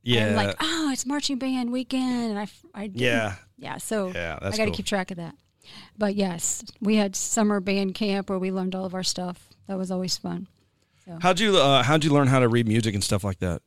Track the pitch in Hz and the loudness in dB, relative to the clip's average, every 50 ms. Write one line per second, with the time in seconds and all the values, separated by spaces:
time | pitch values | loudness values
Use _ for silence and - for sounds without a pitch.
0 | _ 120 120 117 107 - 214 214 202 202 185 - 311 320 330 330 311 285 262 - | _ 2 2 2 4 2 2 2 0 0 -2 -2 -4 -4 -2 -2 -2 -2 -2 -4
1 | - 247 285 294 - - 285 240 269 262 262 254 247 233 247 254 254 _ 269 262 | -4 -4 -4 -4 -2 -4 -4 -4 -4 -4 -2 -2 -4 -4 -4 -6 -4 _ -4 -2
2 | 254 254 247 240 233 226 208 202 208 202 - _ _ - - 220 208 214 190 120 | -2 -2 -2 -2 -2 -4 -4 -6 -6 -8 -12 _ _ -18 -14 -12 -12 -10 -4 -2
3 | 123 123 117 113 110 101 98 - - _ _ _ - - - - - - 226 214 | 0 2 2 0 0 -2 -6 -10 -16 _ _ _ -12 -12 -12 -10 -8 -6 -4 -4
4 | 196 185 180 87 85 - 151 - - 196 208 214 220 208 180 - 196 - 208 196 | -4 -4 -6 -6 -6 -6 -6 -6 -6 -4 -2 -2 -2 -2 -2 -4 -4 -2 -2 -2
5 | 185 - 190 175 170 160 - _ _ _ _ _ _ - - - - - _ 208 | -4 -6 -10 -12 -12 -14 -16 _ _ _ _ _ _ -20 -20 -20 -20 -20 _ -2
6 | 208 202 196 202 196 185 170 170 - - - - 233 - _ _ 220 196 214 214 | -2 0 0 0 -2 -2 -2 -4 -4 -4 -4 -6 -8 -16 _ _ 0 2 4 4
7 | 202 202 190 - - - - 233 214 208 208 202 180 202 196 196 196 190 180 - | 2 0 -2 -4 -4 -2 0 2 2 2 2 0 0 0 0 0 0 -2 -2 -2
8 | 220 202 196 202 190 - 196 185 185 190 190 190 185 190 185 185 190 190 180 185 | -2 0 0 -2 -2 -2 -4 -2 -2 -2 -2 -2 -2 -2 -4 -4 -6 -6 -6 -4
9 | 185 - - - 180 180 180 - - _ _ _ _ - 196 185 185 180 190 185 | -4 -4 -4 -4 -6 -8 -8 -12 -16 _ _ _ _ -8 -6 -6 -4 -4 -4 -4
10 | 185 180 - - - 180 175 175 190 - _ _ _ _ _ _ _ _ _ _ | -2 -4 -4 -6 -6 -8 -6 -8 -10 -12 _ _ _ _ _ _ _ _ _ _
11 | _ 185 170 165 170 180 185 170 226 208 190 175 135 139 139 131 117 127 156 160 | _ -18 -10 0 2 2 4 4 4 4 6 6 6 6 6 6 6 4 4 4
12 | 147 160 139 143 139 131 135 131 123 117 117 120 117 110 107 117 110 113 98 101 | 4 6 6 6 6 6 6 6 6 6 4 4 4 4 2 4 2 2 0 0
13 | - - 107 98 98 101 92 _ 92 90 82 - _ | 0 0 0 0 0 -2 -4 _ -2 -2 -2 -4 _